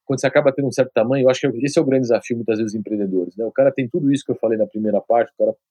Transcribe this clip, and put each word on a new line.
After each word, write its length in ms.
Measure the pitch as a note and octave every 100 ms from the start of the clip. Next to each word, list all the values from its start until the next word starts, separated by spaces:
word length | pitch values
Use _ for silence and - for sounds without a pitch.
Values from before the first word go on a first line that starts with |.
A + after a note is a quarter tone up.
quando 160 | - C3+
você 60 | C#3
acaba 260 | D3 C#3
tendo 140 | C3 C#3
um 60 |
certo 180 | C3+ B2+
tamanho, 320 | A#2 A2+ C#3
eu 60 | B2+
acho 100 | B2+
que 240 | C#3 A#2
esse 140 | C#3+ E3
é 40 |
o 20 |
grande 180 | C#3 C3
desafio 340 | A#2+ A2 - A#2
muitas 220 | A2 A2
vezes 140 | A2
dos 80 | A2
empreendedores, 560 | G#2 G#2+ G2+ F#2 F2 G2
né? 80 |
O 80 | A2+
cara 200 | - C#3
tem 160 | C3+ B2
tudo 220 | F3 C#3
isso 140 | C#3
que 80 | -
eu 40 | A#2+
falei 220 | A2 A2
na 80 | G#2
primeira 340 | G#2+ G#2+ G2+
parte, 300 | - A#2 A2
o 140 | -
cara 120 | G#2+ A2 _